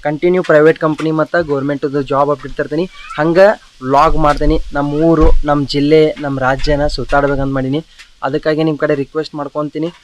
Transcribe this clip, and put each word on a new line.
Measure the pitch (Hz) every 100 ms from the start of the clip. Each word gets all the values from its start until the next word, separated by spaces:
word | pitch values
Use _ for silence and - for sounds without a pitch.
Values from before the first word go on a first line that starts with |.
ಕಂಟಿನ್ಯೂ | 147 151 175 180
ಪ್ರೈವೇಟ್ | 175 151 156 156
ಕಂಪನಿ | 160 147 156
ಮತ್ತು | 156 151 175
ಗೌರ್ಮೆಂಟ್ದು | 160 139 139 139 151 139
ಜಾಬ್ | 131 139 143
ಅಪ್ಡೇಟ್ | 143 139 127
ತರ್ತೀನಿ, | 135 151 185 - - -
ಹಂಗೆ | 156 165 196 - _ _
ವ್ಲಾಗ್ | 127 135 160 151
ಮಾಡ್ತೀನಿ. | 151 143 151 156 -
ನಮ್ಮ | 143 147
ಊರು, | 147 165 160 156 - 147
ನಮ್ಮ | 147 139
ಜಿಲ್ಲೆ, | 143 143 156 156 143
ನಮ್ಮ | 143 135
ರಾಜ್ಯನ | 131 139 151 147 147
ಸುತ್ತಾಡ್ಬೇಕಂತ | - 123 143 139 139 135
ಮಾಡೀನಿ. | 135 131 147 165 - - _
ಅದಕ್ಕಾಗಿ | 135 147 160 151
ನಿಮ್ಮ | 160 147
ಕಡೆ | 151 147
ರಿಕ್ವೆಸ್ಟ್ | 135 156 151 156
ಮಾಡ್ಕೊತೀನಿ, | 139 151 151 151 160 -